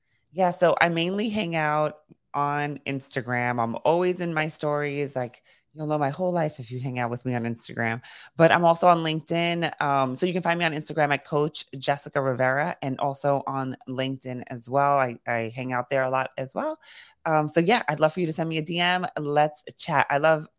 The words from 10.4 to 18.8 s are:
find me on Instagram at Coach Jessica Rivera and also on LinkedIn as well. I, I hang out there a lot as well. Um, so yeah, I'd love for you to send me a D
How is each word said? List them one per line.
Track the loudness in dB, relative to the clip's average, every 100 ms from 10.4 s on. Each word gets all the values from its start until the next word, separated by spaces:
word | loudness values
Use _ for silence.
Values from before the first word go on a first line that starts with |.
find | 0 0
me |
on | 0
Instagram | -2 -4 0 2
at | 2
Coach | 0 0 0 -2 -10 -4
Jessica | -2 -2 -2 -2
Rivera | 0 2 2 2 -2 -4
and | -6 -2
also | -4 0 0 0 0
on | -4 -6 -8 -8
LinkedIn | -4 -4 -4 -8 -10 -10
as | -12 -2
well. | 2 4 4
I, | 2 -2 -4
I | -2 -4
hang | -6 -4
out | -4 0
there | 0
a | 0
lot | 0 -2 -6
as | -8
well. | -4 -6 -6 -12 -20 -20 _
Um, | 0 2 4
so | 2
yeah, | 4 2 0
I'd | 2
love | 2
for | 2
you | -2
to |
send | -2 -2
me | -2
a |
D | -4 0